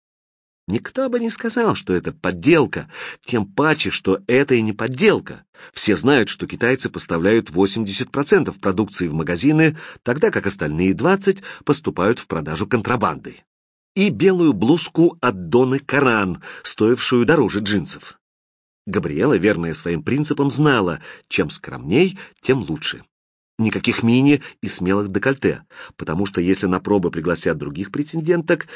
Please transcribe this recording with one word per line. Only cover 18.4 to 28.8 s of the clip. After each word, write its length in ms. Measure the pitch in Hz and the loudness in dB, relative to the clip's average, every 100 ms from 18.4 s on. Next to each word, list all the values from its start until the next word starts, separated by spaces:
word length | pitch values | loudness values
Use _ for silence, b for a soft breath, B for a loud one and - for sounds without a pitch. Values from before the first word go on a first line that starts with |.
| _ _ _ _ - | _ _ _ _ -8
Габриэла, 520 | 98 82 73 123 113 | -4 -4 -2 0 2
верная 360 | 95 98 82 | 2 0 -2
своим 300 | 78 87 85 | -6 -4 -4
принципам, 480 | - 127 147 147 143 | -2 -2 -2 0 0
знала, 480 | 120 151 127 92 76 B B B | 2 4 4 2 -2 B B B
чем 200 | - 82 | -4 -4
скромней, 680 | - - - 120 110 185 - B B | -6 -12 -12 -2 2 2 -2 B B
тем 200 | - 135 | -2 -2
лучше. 420 | 85 147 - 64 - _ _ _ _ - | -2 -6 -6 -8 -12 _ _ _ _ -4
Никаких 440 | 110 98 120 107 | -2 -2 -2 0
мини 400 | 117 123 139 143 B B | 2 4 4 2 B B
и 60 | 101 | -8
смелых 440 | - 90 98 104 | -4 0 0 0
декольте, 540 | 98 127 135 92 64 - B B B | -2 -2 0 0 -2 -8 B B B
потому 320 | 76 80 101 | -6 -2 -2
что 140 | 101 | 0
если 260 | 87 95 98 | 0 2 0
на 120 | 92 | -2
пробы 300 | - 101 85 | 0 0 0
пригласят 480 | 80 80 82 - 80 | -2 -2 -2 -2 -4
других 340 | 71 71 98 | -6 -8 -8
претенденток, 760 | - 147 165 156 175 160 175 - B | -6 -6 -4 0 0 0 -2 -4 B